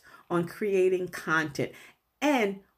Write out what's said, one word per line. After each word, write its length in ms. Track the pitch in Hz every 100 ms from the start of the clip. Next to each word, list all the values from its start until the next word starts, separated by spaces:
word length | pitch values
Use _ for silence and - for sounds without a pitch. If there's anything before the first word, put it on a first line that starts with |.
| - - -
on 180 | 175 175
creating 640 | - 208 190 185 185 180
content 640 | - 180 160 156 139 123 - - _ _ _
and 400 | 294 262 196 196 -